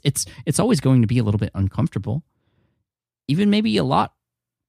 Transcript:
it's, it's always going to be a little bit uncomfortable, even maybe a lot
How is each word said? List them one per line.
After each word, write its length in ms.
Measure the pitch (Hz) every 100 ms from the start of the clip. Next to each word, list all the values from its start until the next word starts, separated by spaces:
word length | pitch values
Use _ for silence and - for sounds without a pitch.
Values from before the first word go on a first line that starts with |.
| 143
it's, 200 | - - - -
it's 160 | -
always 180 | 220 165
going 220 | 131 127
to 60 | 104
be 100 | 123
a 60 |
little 160 | 104 104
bit 120 | 104
uncomfortable, 720 | 95 98 - - 101 101 143 - _ _ _ _ _ _ _ _ _ -
even 220 | 156 208
maybe 260 | 208 220 208
a 80 |
lot 300 | 131 156 - _ _ _ _ _